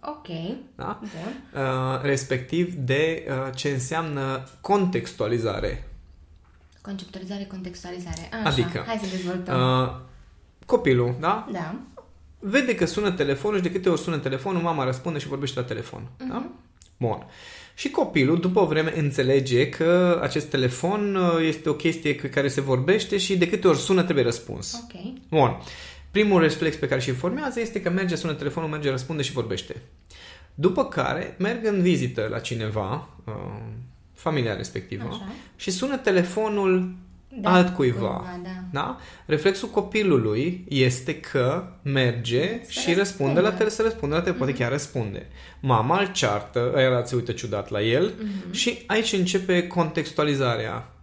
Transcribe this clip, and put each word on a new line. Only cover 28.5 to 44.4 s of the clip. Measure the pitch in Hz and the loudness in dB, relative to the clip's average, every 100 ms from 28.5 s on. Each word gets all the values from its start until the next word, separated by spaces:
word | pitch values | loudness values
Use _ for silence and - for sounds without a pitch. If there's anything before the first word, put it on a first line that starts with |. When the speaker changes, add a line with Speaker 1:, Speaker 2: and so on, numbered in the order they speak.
| 143 160 | -4 -4
Speaker 2:
merge, | 151 147 | -2 -2
răspunde | 131 127 160 | -2 -4 -4
și | 135 | -4
vorbește. | - 110 98 - - - - - - - - - | -4 -4 -4 -8 -12 -14 -20 -20 -20 -20 -20 -20
După | - 160 190 262 | 0 2 4 0
care | - 131 139 - - | 0 0 0 -6 -4
merg | 196 233 220 | -2 0 0
în | 202 | 2
vizită | 180 156 127 127 110 | 4 4 2 -2 -4
la | 110 | -4
cineva, | - 117 110 107 98 139 139 - - | -6 -4 -4 -4 -4 -6 -8 -18 -12
uh, | 107 92 104 113 110 127 - - | -10 -10 -10 -12 -12 -14 -18 -20
familia | - - 151 117 98 | -8 -2 0 0 -2
respectivă, | - - - 95 107 | -6 -8 -8 -8 -8
Speaker 1:
Așa. | - 196 233 - - | -8 -10 -14 -18 -10
Speaker 2:
și | - | -6
sună | 185 262 269 | -2 -2 0
telefonul | 262 190 180 196 214 208 196 185 180 - - - - 262 | 4 4 4 0 0 2 4 2 2 -6 -16 -20 -18 -4
Speaker 1:
Da, | 180 | 4
Speaker 2:
altcuiva. | 180 180 - 131 - - | 6 6 4 2 2 0
Speaker 1:
cuiva, | - - 180 | -2 -6 -10
da. | 180 185 - | -10 -10 -6
Speaker 2:
Da? | 139 180 254 - - - | -4 -4 -6 -14 -20 -2
Reflexul | 156 160 190 220 | 2 2 2 0
copilului | - 190 220 202 139 110 107 147 180 - | -2 0 2 4 4 4 0 0 -2 -2
este | 139 127 123 - 151 | 4 4 4 -4 -6
că | - 139 123 160 185 - | -2 0 2 0 -4 -10
merge | 147 135 127 117 113 120 170 240 | -2 2 2 0 0 0 0 -2
Speaker 1:
Să | - - | -8 -6
Speaker 2:
și | - | 2
răspunde | 170 196 - 135 | 2 2 0 2
la | 147 202 | 4 4
Speaker 1:
răspundă. | - | 4
Speaker 2:
tele-, | 214 | 0
să | 214 | 2
răspundă | 226 220 143 151 | 0 0 -2 0
la | |
tele-, | 175 | 0
poate | 147 | 0